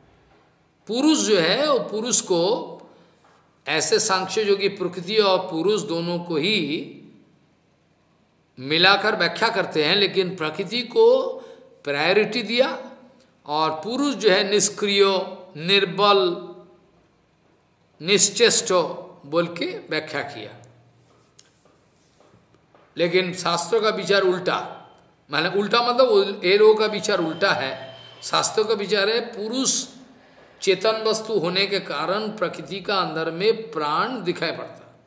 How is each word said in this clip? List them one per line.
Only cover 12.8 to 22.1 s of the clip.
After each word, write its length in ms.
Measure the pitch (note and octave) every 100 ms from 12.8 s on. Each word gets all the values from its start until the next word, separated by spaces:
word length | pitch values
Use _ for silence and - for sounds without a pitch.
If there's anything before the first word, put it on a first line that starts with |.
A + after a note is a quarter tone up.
| - - - _ _ _ -
और 240 | D3+ D#3
पुरुष 440 | D#3 G3+ B3+ C#4+
जो 160 | G3+ G#3
है 200 | F#3+ G3
निष्क्रिय, 540 | G#3 - - G#3 G3 G3 F#3 F#3+ - - D3
निर्बल, 920 | F3 G3 F#3 F#3+ G3+ G3 F3+ E3+ - - - _ _ _ _ _ _ _ _ _ _ _ _ - D#3+
निश्चेष्ट 640 | G3+ - - A3+ A3+ - F3+ C#3+ - - - C#3+
बोल 200 | E3 E3+
के 320 | - F4+ A3+ -
व्याख्या 320 | D#3 D#3 C#3+
किया। 280 | A#2+ A2+ G2+ - - _ _ _ _ _ _ - - _ _ _ _ _ _